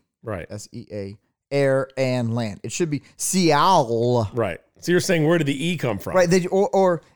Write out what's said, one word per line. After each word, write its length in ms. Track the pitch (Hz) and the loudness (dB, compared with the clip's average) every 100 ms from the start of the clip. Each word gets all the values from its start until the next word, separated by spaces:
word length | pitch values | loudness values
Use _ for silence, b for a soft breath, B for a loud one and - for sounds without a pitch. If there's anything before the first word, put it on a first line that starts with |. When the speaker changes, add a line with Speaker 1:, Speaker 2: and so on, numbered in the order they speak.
| _ _ | _ _
Speaker 1:
Right. 240 | 113 95 - | -10 -10 -10
Speaker 2:
S 180 | 107 - | -14 -14
E 140 | 120 - | -16 -12
A, 240 | 104 98 98 _ _ - | -12 -12 -14 _ _ -4
air, 380 | 143 139 135 131 - | 0 2 2 -2 -4
and 380 | 131 127 117 | -2 0 -2
land. 260 | 117 113 95 | -2 -4 -8
It 100 | 117 | -10
should 180 | - 170 | -6 -4
be 120 | 143 b b | -4 b b
Seattle. 1120 | - 185 165 147 175 180 117 117 120 120 104 | -4 0 4 4 4 4 2 0 2 2 0
Speaker 1:
Right. 260 | 120 101 80 _ _ | -2 -4 -6 _ _
So 120 | - | 0
you're 80 | 175 | 0
saying, 260 | - 170 151 | 2 0 2
where 120 | 170 | 2
did 80 | 143 | 0
the 180 | 139 165 | -2 -4
E 100 | 180 | -4
come 220 | 127 101 | -4 -4
from? 160 | - | -2
Speaker 2:
Right. 160 | 180 180 | 0 4
They, 160 | 185 175 | 2 2
or, 220 | 190 202 | 0 2
or 340 | 196 190 165 b | 2 2 0 b